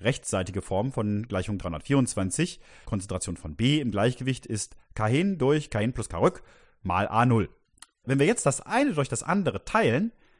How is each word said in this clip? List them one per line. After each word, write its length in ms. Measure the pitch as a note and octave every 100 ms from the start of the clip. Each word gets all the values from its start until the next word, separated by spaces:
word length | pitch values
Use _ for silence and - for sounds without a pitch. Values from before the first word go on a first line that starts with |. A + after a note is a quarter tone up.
rechtsseitige 640 | F#2+ C3 - G2+ F#2 F#2+
Form 300 | - F#2+ B2
von 360 | B2+ G#2+ G#2 A2+
Gleichung 300 | F#2+ F#2+ G2+
dreihundertvierundzwanzig. 1000 | F2+ D#2+ - C#3 B2 - F#2+ - E3+ - - - -
Konzentration 500 | G#2 G2 F#2 - F2
von 180 | E2
B 260 | D2 A#2+ D3+
im 100 | B2+
Gleichgewicht 560 | G2+ A2+ B2 C3 B2+ -
ist 300 | A2 - - _
K 120 | - G#2+
hin 300 | C3 G3 F#3
durch 320 | B2+ D3+ D3
K 120 | A2
hin 120 | A2
plus 160 | B2+ G2+
K 100 | E2+
rück 240 | A2+ - - - _ _
mal 240 | F#2 F2+ G2+
A 200 | A2+ A#2+
null. 240 | A2+ F#2+ - _ _ - _
Wenn 140 | - C3+
wir 80 | D3
jetzt 200 | A#3+ D3
das 140 | -
eine 320 | - A3 C#4+
durch 140 | D#3+ C#3
das 140 | A#2
andere 420 | - F#3+ E3+ G2+
teilen, 480 | - A3 G3 B2 A3 - _ _